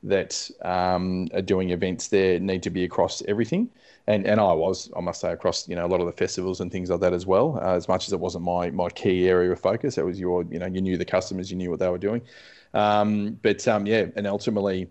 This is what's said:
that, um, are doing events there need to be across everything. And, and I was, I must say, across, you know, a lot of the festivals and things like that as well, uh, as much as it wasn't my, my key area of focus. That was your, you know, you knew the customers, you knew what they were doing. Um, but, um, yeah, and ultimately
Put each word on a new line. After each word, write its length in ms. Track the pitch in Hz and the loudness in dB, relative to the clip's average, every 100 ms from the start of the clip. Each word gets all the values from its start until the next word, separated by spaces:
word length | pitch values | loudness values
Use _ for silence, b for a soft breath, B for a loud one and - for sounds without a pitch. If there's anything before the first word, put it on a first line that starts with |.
that, 460 | 98 98 90 - - - | 0 0 0 -8 -10 -10
um, 640 | 87 90 92 90 92 92 92 | -4 0 2 2 0 -2 -2
are 80 | 90 | -4
doing 300 | 95 95 92 | 0 0 2
events 360 | 87 92 87 - | 0 -2 -2 0
there 320 | 101 95 90 | 2 4 2
need 240 | 95 95 | 2 -2
to 60 | 98 | -2
be 160 | 92 90 | -2 -2
across 360 | - 92 - - | 0 0 0 -4
everything. 420 | 104 113 175 240 b b b - | -2 0 0 -2 b b b 0
And, 200 | 107 95 | 0 4
and 140 | 107 | 4
I 140 | 101 | 4
was, 360 | 82 95 95 - - | 4 2 0 -6 -6
I 60 | |
must 180 | 87 85 | -6 -4
say, 140 | 87 | -4
across, 340 | 85 92 85 - | -2 -2 -2 -4
you 80 | 87 | -4
know, 100 | 87 | 0
a 40 | |
lot 100 | 90 | 0
of 60 | 87 | 0
the 80 | |
festivals 480 | - 90 - 92 90 | -2 -4 -2 -4 -4
and 100 | 92 | -6
things 180 | 95 90 | -6 -2
like 120 | 87 | 2
that 100 | 92 | 2
as 140 | 90 92 | 0 2
well, 340 | 95 143 135 | 4 4 0
uh, 120 | 87 | 0
as 160 | 90 87 | 0 0
much 180 | 95 - | -2 0
as 60 | |
it 60 | 98 | -2
wasn't 240 | 90 87 87 | -2 -4 -2
my, 240 | 87 87 | -2 -2
my 200 | 80 87 | -2 -4
key 380 | - 107 92 92 | 0 2 4 4
area 240 | 90 90 | 4 4
of 80 | 92 | 2
focus. 360 | 90 110 143 - | 0 0 -2 -2
That 100 | 80 | -2
was 120 | 92 | -2
your, 260 | 92 90 | -2 -2
you 160 | 85 85 | -2 -6
know, 80 | 90 | -4
you 120 | 92 | -2
knew 180 | 95 92 | 0 0
the 60 | |
customers, 480 | 90 95 92 95 92 | 0 -2 -2 -8 -6
you 60 | 90 | -6
knew 120 | 90 | -4
what 100 | 82 | -2
they 100 | 92 | 0
were 80 | 87 | 0
doing. 240 | 98 120 120 B B B B | -2 -2 -6 B B B B
Um, 640 | 107 104 104 107 104 104 113 | 0 4 4 4 2 -2 0
but, 260 | 113 101 - | 0 2 2
um, 180 | 107 101 | 0 2
yeah, 200 | 110 95 - | 2 0 -2
and 100 | 101 | -2
ultimately 640 | 101 - 104 98 95 90 | -2 0 0 0 -2 -4